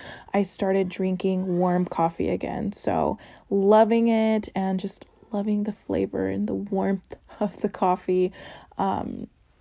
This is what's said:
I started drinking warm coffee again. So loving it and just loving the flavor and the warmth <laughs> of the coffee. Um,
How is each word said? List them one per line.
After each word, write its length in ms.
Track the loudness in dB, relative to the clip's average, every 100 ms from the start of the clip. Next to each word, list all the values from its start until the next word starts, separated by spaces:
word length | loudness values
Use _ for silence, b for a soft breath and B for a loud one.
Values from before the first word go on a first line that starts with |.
| B B B
I 100 | 0
started 440 | 0 0 2 2 0
drinking 680 | -2 -2 0 0 0 0 2
warm 280 | 2 2 0
coffee 440 | 0 0 0 -2
again. 420 | -2 -4 -4 -4
So 460 | -4 -2 0 0 -2 B B B
loving 580 | 2 6 6 6 4 2
it 420 | 2 2 0 -2 -2
and 240 | -2 -2
just 280 | -4 -8 -14 _ -8
loving 320 | -4 -2 -2
the 100 | -2
flavor 540 | -6 -4 -2 -2 -2 -2
and 200 | -2 -2
the 80 | -4
warmth 600 | -2 -2 0 -2 -6 -20 -12
<laughs> 120 | -4
of 220 | -4 -2
the 80 | -4
coffee. 640 | 2 2 2 0 2 0 B B B B -4
Um, 500 | -2 -2 -6 -10 -12 _ _ _